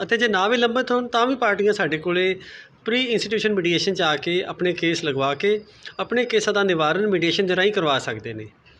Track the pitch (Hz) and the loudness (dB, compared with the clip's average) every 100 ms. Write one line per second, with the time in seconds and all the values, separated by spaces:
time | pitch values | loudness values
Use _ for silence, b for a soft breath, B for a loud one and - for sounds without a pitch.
0 | 185 226 233 190 202 240 233 240 254 247 | -2 0 2 2 2 2 2 0 0 0
1 | 240 233 247 262 226 196 202 202 196 165 | 0 0 0 2 0 2 2 2 0 -2
2 | 175 175 185 185 B B B _ - 247 | -2 0 0 -2 B B B _ -2 0
3 | 247 214 208 214 214 202 170 165 180 185 | 0 -2 0 -2 0 0 0 0 0 0
4 | 160 147 175 175 190 165 180 170 165 165 | 0 0 0 -2 -4 -2 -2 0 0 0
5 | 156 135 135 143 202 208 208 B B B | -2 -2 -2 0 0 -2 -4 B B B
6 | 190 233 240 220 214 202 196 165 151 175 | -4 -2 0 0 2 2 2 2 2 2
7 | 214 180 165 156 185 185 196 202 156 131 | 2 2 0 0 0 2 2 2 2 0
8 | 131 110 117 110 107 _ _ B | -2 -8 -8 -12 -14 _ _ B